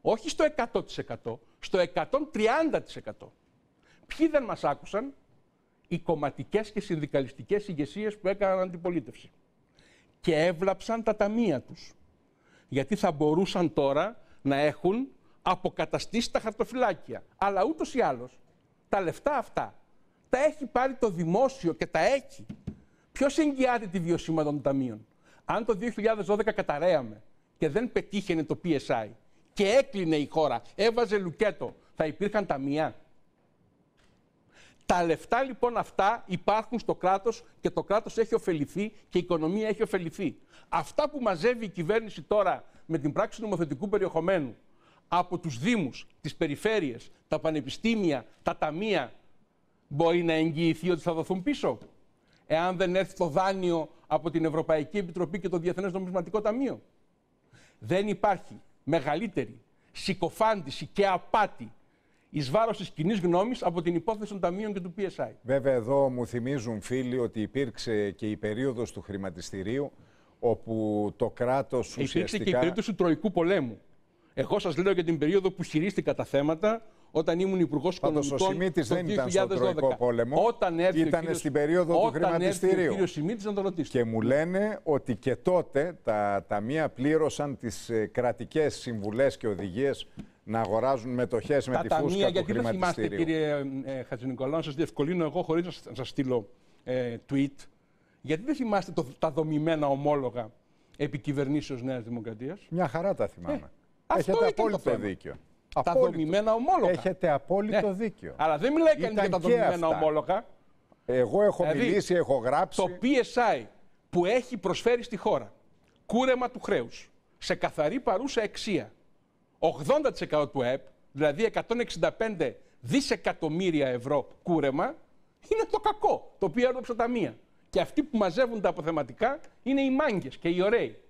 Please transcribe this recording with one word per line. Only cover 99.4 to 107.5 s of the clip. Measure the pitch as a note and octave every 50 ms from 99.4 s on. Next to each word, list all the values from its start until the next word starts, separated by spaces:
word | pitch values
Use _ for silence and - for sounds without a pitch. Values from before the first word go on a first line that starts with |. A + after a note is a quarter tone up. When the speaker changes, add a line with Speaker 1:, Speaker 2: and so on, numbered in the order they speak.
| D#3+ D#3 D#3 D3 D3+ E3 E3 D#3 D3
Speaker 1:
ομόλογα | C#3+ C#3 C#3 C#3+ D3 D3 C#3+ C3+ B2 G#2+ A#2+ A2+ A2 _ _ _ _ _ _ _ _ _
επί | - C#3+ - - C#3
κυβερνήσεως | - D3 C#3 C3+ C#3+ C3 D3 D3+ C#3+ - C#3+ B2 A#2
Νέας | C3 C3 B2 A2+
Δημοκρατίας; | A2+ A#2+ A#2+ G#2+ A#2 A2+ G#2+ B2 C3+ F3 - - _
Speaker 2:
Μια | D#3+ E3+ F3+ C#3+
χαρά | - D#3+ F3 G3 F#3
τα | - A#2
θυμάμαι. | G2 - - F2 - D4
Speaker 1:
Ε, | A#3+ D2 - - _ _ _ _ _ _
αυτό | _ - F4+
Speaker 2:
Έχετε | - - G4
Speaker 1:
ήταν | A4+ A#4 A#4 G#4
το | - A4
Speaker 2:
απόλυτο | A4+ G#3 F#3
Speaker 1:
θέμα. | - - -
Speaker 2:
δίκιο. | - G2+ G2+ F#2 - - - - - - _ _ _ _ _ -
Speaker 1:
Τα | D3+ C3+ E3+
Speaker 2:
Απόλυτο. | F3 F3 E3+ E3+
Speaker 1:
δομημένα | D#3+ E3 D#3 D3+ F3 G3+ G#3+ A3 A3
ομόλογα. | A3+ B3 D#4+ F#4+ F4 A#3 F3+
Speaker 2:
Έχετε | F3+ E3 - F#3+ F#3 - - E3+
απόλυτο | D3 C3+ - -